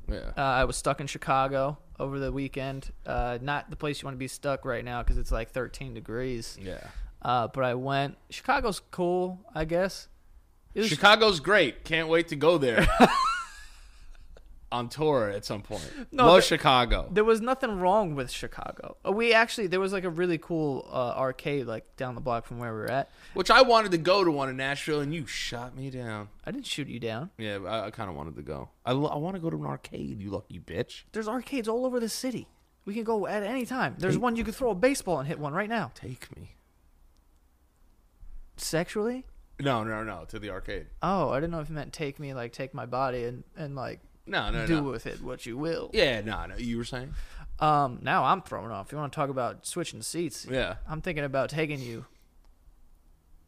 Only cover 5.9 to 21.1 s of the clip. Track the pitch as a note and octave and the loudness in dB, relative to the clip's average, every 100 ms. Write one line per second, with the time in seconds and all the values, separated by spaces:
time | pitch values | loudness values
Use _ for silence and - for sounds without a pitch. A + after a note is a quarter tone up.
5.9 | A2+ G#2+ A2+ C3 A#2 A2 - F#2+ D#2+ - | -10 -8 -6 -4 -6 -8 -12 -10 -10 -12
6.9 | - - - A#2 B2 A2 C#3 B2+ B2 C3 | -12 -12 -6 0 2 0 0 0 0 0
7.9 | C#3 C#3 - - - - C#4 A#3+ E3+ - | 0 -2 -6 -16 -4 0 2 0 -4 -8
8.9 | - F3 F3+ F#3 F#3 - D#3 D#3+ E3+ F#3 | -2 0 2 -2 -6 -10 -6 0 0 0
9.9 | - - - - - - _ - - G#3+ | -4 -14 -20 -20 -20 -20 _ -8 -2 0
10.9 | C#3+ G3+ A3 A3 E3+ D3 G#3 C3+ - - | 8 8 10 8 4 4 6 4 0 -2
11.9 | D#3+ D#3+ E3 E3+ D3 D3+ F3 C3+ G#3+ E3 | -2 4 2 2 4 6 6 6 6 6
12.9 | E5+ - C6 C6+ C6+ - - - - - | 8 8 8 2 -2 -6 -14 -18 -18 -20
13.9 | - - - - - - - - A#2+ A#2+ | -20 -18 -18 -18 -20 -20 -20 -6 -4 -4
14.9 | - D#3 C3+ G#2 G2+ - G#2 - G#2+ D2 | 0 2 4 2 -2 -4 -8 -6 -8 -8
15.9 | C#4+ A#3 C4+ A#3+ F#3 - E3 D3+ B2+ A#2+ | -12 -2 8 12 12 10 4 6 6 6
16.9 | F#2 - F#3 A3 A3+ A#3+ C4 B3 F#3+ F3+ | 2 2 4 6 4 2 0 0 2 4
17.9 | G#3+ F3+ C#3+ B2+ - A#2 - - - - | 4 2 -2 -4 -6 -8 -8 -10 -10 -14
18.9 | - - G3+ A#3 A3 A3+ - F#3 F#3 F#3+ | -6 -2 2 6 6 6 0 0 0 0
19.9 | G3 F3+ D#3+ F3+ E3 - E3 D3+ C3 - | 0 -2 0 2 0 0 0 0 -2 -2
20.9 | B2+ A#2+ | -2 0